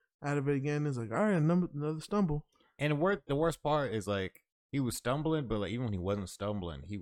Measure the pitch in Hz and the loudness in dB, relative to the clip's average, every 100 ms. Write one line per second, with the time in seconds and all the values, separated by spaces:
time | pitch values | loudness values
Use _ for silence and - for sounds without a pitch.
0 | _ _ 143 143 139 139 143 147 151 123 | _ _ -2 0 2 0 0 0 0 -2
1 | 113 117 214 185 151 180 175 143 151 160 | -2 0 2 4 6 4 2 -2 -4 -4
2 | - 208 185 147 - _ _ - 147 147 | -2 0 2 0 -4 _ _ -4 0 2
3 | 180 202 - 143 165 - 151 151 131 110 | 2 0 -2 0 2 0 0 0 0 -2
4 | 95 101 95 - _ _ _ 139 127 - | 0 -2 -2 -6 _ _ _ -2 -2 -2
5 | 120 139 156 160 123 107 95 117 123 98 | -2 -2 0 0 0 -2 0 -2 -2 -2
6 | 90 101 92 - 101 104 87 71 82 104 | 0 0 -2 -6 -4 -2 -4 -8 -8 -10